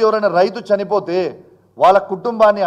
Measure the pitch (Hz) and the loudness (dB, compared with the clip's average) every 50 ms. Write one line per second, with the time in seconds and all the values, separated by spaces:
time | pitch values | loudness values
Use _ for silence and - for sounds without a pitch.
0 | 226 220 208 220 208 202 165 175 185 220 196 233 214 - 208 196 202 175 202 202 | 0 0 0 0 -2 0 0 0 0 0 -2 -6 -6 -4 -2 -2 -2 -2 -4 -4
1 | 190 175 170 185 180 151 - - - _ _ _ _ _ _ - 139 170 190 202 | -4 -4 -4 -4 -4 -4 -8 -12 -18 _ _ _ _ _ _ 0 2 4 4 4
2 | 196 - 196 185 160 240 233 220 220 208 202 202 196 | 2 -2 -6 -8 -6 -6 0 2 2 2 2 2 2